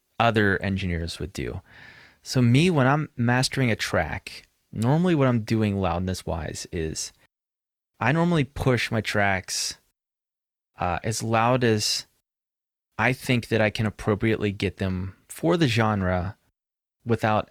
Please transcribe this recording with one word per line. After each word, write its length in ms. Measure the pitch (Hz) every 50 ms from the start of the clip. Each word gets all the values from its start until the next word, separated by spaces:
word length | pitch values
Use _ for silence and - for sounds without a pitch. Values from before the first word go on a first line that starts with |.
| _ _ _ _
other 420 | 117 117 107 110 107 101 98 - -
engineers 560 | 101 98 95 98 92 87 82 82 85 - -
would 140 | - - -
do. 280 | - 65 60 - 92 - _ - - - - - - - - _ _ _
So 180 | - - 131
me, 300 | 123 120 120 135 160 185
when 160 | 175 147 127
I'm 220 | 127 139 156 151 - -
mastering 540 | - 120 117 120 127 131 - - - 131 120
a 60 | 107
track, 680 | - - - - 92 80 76 - - - - - - - _ _ _ _ _ -
normally 420 | - 107 120 139 160 175 185 175
what 120 | 151 139
I'm 140 | 131 123 120
doing 400 | 107 - 117 110 110 104 101 98
loudness-wise 880 | 95 90 82 87 92 92 92 - - - 85 82 78 - 82 - - -
is 420 | - 90 80 80 - - - - - _ _ _ _ _ _ _ _ _ _ _ _ _ _ _ _ _
I 140 | - 117 143
normally 320 | 165 170 175 175 160 139
push 460 | - - - - 143 127 113 - -
my 100 | - 113
tracks, 800 | 104 - - 107 101 101 98 92 90 - - - - - - - _ _ _ _ _ _ _ _ _ _ _ _ _ _ _ _ _ _ _ -
uh, 200 | - 90 87 - -
as 200 | - 107 - -
loud 420 | 113 113 113 113 120 127 127 127
as 420 | 117 110 107 107 - - - - - _ _ _ _ _ _ _ _ _ _ _ _ _ _ _ _ _ -
I 140 | 107 120 127
think 360 | - - - 131 120 107 -
that 120 | 113 110
I 100 | 107 107
can 160 | - - 110
appropriately 680 | 107 - - - - 107 95 - 113 110 - - 104 98
get 240 | 104 - 98 -
them 400 | - 101 95 92 92 92 95 - - _ _
for 280 | - - - 160 175
the 100 | 175 165
genre 680 | 131 110 117 113 107 107 101 95 90 92 90 87 92 - - _ _ _ _ _ _ _ _ _ _ _ _ _
without 440 | 113 117 110 - 110 107 104 - -